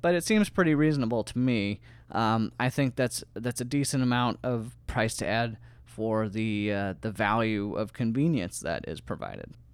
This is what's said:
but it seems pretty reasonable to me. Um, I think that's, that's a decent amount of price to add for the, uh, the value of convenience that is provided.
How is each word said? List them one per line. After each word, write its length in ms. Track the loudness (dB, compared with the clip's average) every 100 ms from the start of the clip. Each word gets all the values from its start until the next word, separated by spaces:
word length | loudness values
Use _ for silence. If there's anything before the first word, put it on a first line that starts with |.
but 120 | 2
it 100 | 2
seems 260 | 4 4 4
pretty 240 | 4 4
reasonable 480 | 6 6 4 2 0
to 160 | -2 0
me. 420 | 2 2 0 -4 -8 -20 -8
Um, 420 | 0 2 2 0 0
I 100 | -2
think 280 | 2 0 0
that's, 260 | -2 -2 -10
that's 260 | -8 -6 -4
a 40 |
decent 380 | -4 -2 0 0
amount 380 | 2 2 0 -2
of 340 | -4 -4 -6 -12 -6
price 300 | -2 -2 -2
to 80 | -2
add 300 | 0 -2 -6 -16 -20
for 440 | -20 -6 -2 0 0
the, 440 | -2 -2 0 0
uh, 220 | 0 -2 -4
the 120 | -6
value 640 | -2 2 2 2 0 -2
of 180 | -4 -6
convenience 680 | -2 -2 2 2 0 -2 -6
that 260 | -6 -6 -6
is 120 | -10
provided. 540 | -8 -8 -8 -10 -14 -18 -20